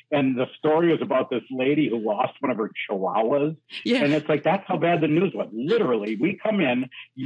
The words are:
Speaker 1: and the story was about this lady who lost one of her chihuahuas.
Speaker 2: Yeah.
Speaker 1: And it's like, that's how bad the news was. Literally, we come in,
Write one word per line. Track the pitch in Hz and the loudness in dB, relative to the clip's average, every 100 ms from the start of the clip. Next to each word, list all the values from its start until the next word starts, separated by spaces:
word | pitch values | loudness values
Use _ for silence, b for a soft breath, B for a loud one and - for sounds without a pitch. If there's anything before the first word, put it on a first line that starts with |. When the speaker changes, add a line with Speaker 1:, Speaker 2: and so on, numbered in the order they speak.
| - | -4
Speaker 1:
and | 147 135 123 | 0 0 0
the | 123 - | -2 -2
story | 156 156 170 | 0 2 4
was | 143 | 2
about | 113 131 131 | 0 0 0
this | 123 - | -4 -4
lady | 131 131 151 131 | -2 0 2 0
who | 117 | 0
lost | 107 104 127 - | -2 -2 -2 -4
one | 131 | -4
of | 110 | -2
her | 104 - - | -4 -6 -6
chihuahuas. | 101 92 - 113 143 147 156 _ B | -4 -2 0 2 2 0 -4 _ B
Speaker 2:
Yeah. | - 233 | -2 0
Speaker 1:
And | 143 | 2
it's | 151 151 | 0 0
like, | 151 | 0
that's | 156 196 - | 2 0 -2
how | 180 | -2
bad | 170 175 | 0 2
the | 151 | 2
news | 156 185 104 | 2 2 -2
was. | 98 | -6
Literally, | 107 143 226 160 208 107 113 | -6 0 2 2 0 -2 -2
we | 165 - | -2 -2
come | 220 208 | -2 0
in, | 143 123 131 B B - | 2 0 -4 B B -8